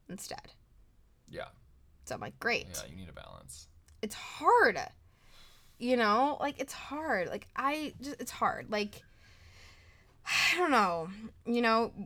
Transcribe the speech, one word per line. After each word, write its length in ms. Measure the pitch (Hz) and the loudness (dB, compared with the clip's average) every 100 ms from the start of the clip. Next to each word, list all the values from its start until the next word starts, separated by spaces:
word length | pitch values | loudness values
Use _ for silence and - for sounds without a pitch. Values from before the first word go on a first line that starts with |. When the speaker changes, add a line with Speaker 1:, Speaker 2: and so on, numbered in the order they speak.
| - | -16
Speaker 1:
instead. 420 | 196 - - - - _ - - _ _ _ - | -14 -12 -12 -14 -20 _ -20 -20 _ _ _ -16
Speaker 2:
Yeah. 180 | 82 - - - - - - - | -12 -12 -14 -20 -20 -20 -20 -12
Speaker 1:
So 100 | - | -10
I'm 60 | |
like, 160 | - - | -10 -6
"Great." 280 | 233 233 - | -2 -2 -4
Speaker 2:
Yeah, 80 | - 55 | -10 -12
you 60 | 85 | -14
need 120 | 90 | -16
a 40 | |
balance. 540 | - 50 50 - - - - - - | -16 -18 -18 -18 -18 -20 -20 -20 -12
Speaker 1:
It's 140 | 220 - | -10 -10
hard. 640 | - - 320 466 311 170 - - - _ - - - - - - | -12 2 6 8 8 4 -4 -12 -20 _ -20 -20 -20 -20 -20 -6
You 160 | 240 254 | 2 4
know? 400 | 214 220 277 277 | 4 4 2 0
Like, 200 | 285 - | -4 -4
it's 140 | 277 | -8
hard. 560 | - - 285 320 214 170 | -8 -10 -6 -2 -2 -2
Like, 180 | - - - | -6 -8 -4
I 380 | 269 302 302 - | -2 -2 -4 -8
just, 180 | 269 285 | -12 -10
it's 100 | 254 | -10
hard. 380 | - 202 - 127 | -2 0 0 -2
Like, 320 | 208 208 - - - - - - - - - - - - - - | -2 -2 -6 -20 -20 -20 -20 -20 -20 -20 -20 -20 -20 -20 -16 -4
<sighs> 0 | |
I 320 | - - 339 | 2 2 4
don't 140 | 359 | 4
know. 380 | 247 196 170 165 196 220 - - | 6 4 2 -4 -10 -14 -10 -2
You 160 | 240 | 2
know, 320 | 233 220 233 - | 4 4 2 -4